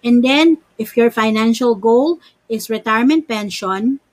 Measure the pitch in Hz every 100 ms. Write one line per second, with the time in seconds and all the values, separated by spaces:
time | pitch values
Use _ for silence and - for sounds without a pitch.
0 | 240 240 247 277 330 311 _ _ 220 -
1 | 233 233 220 220 226 226 247 220 220 233
2 | 294 330 _ _ _ 220 - 220 220 220
3 | 247 320 311 220 208 185 190 190 226 277
4 | _